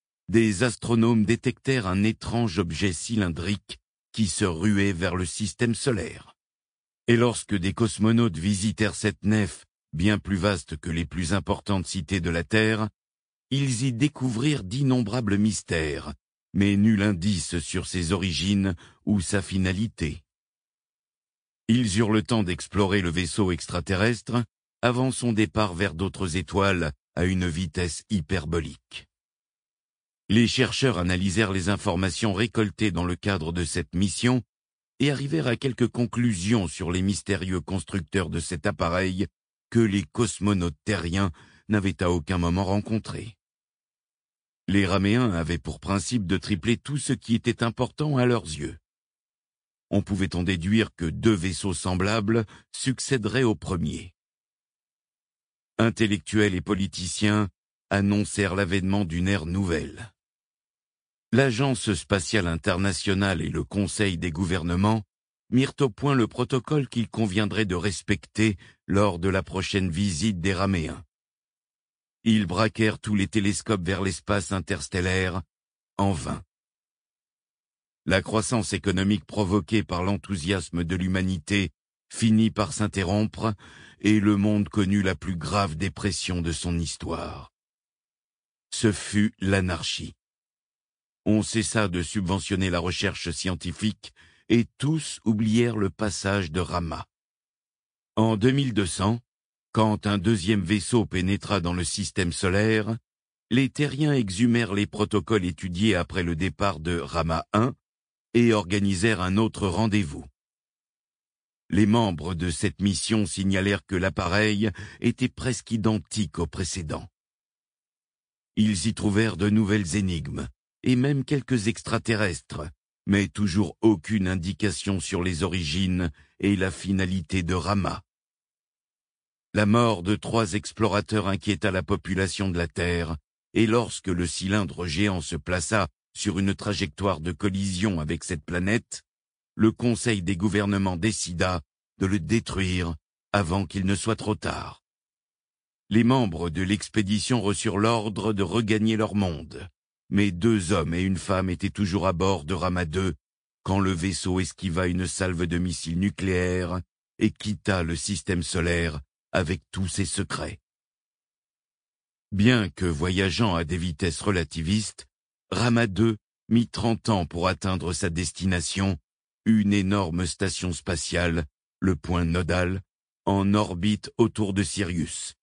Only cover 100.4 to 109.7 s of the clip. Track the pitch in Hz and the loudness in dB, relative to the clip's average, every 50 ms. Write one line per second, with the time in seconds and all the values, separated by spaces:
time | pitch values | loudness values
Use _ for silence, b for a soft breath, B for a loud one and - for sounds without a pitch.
100.4 | 80 95 110 101 90 82 104 104 87 - - 117 98 73 - 92 90 92 101 98 | 2 2 0 2 2 2 0 0 0 2 2 2 2 2 0 -2 0 0 0 -2
101.4 | - - 104 98 82 87 87 90 87 - - - 98 - - - 92 85 78 - | -2 -2 -2 0 0 0 -2 -2 -2 -4 -4 -4 -6 -4 -2 -2 -2 -2 -2 -2
102.4 | - 92 90 98 107 110 110 110 104 104 113 120 - _ _ _ _ _ _ _ | 0 0 2 2 4 4 2 2 0 -2 -4 -6 -8 _ _ _ _ _ _ _
103.4 | _ - - 123 135 127 - - 147 143 - 135 156 151 143 135 117 95 92 92 | _ -2 0 2 2 2 0 -2 -4 -2 -2 0 0 2 2 2 0 0 0 2
104.4 | 123 120 113 120 117 92 98 101 104 - - 107 104 - - 104 - - 113 104 | 2 4 4 4 2 0 0 0 -2 -2 -2 -2 -2 0 0 0 0 2 2 2
105.4 | 90 90 85 - - 95 87 87 107 110 98 87 85 - - 95 90 85 85 78 | 2 0 -4 -4 -6 -6 -2 0 2 4 4 2 0 -2 -2 -2 -2 0 0 0
106.4 | 92 95 - - 98 101 90 76 80 87 87 85 71 69 78 85 78 82 82 80 | 0 -2 -2 0 0 -2 -2 -2 -4 -4 -2 -2 -4 -4 -2 -2 -2 0 -2 -2
107.4 | - - - 104 113 135 - - _ _ _ _ _ _ _ _ _ _ - 117 | -2 0 0 2 2 2 0 -6 _ _ _ _ _ _ _ _ _ _ 2 4
108.4 | 120 117 110 107 98 85 98 104 98 101 98 85 92 117 110 87 90 92 95 101 | 6 6 4 4 2 0 0 0 2 2 2 2 2 2 2 2 0 0 2 2
109.4 | 113 110 - - 98 95 | 2 2 0 -2 -2 -2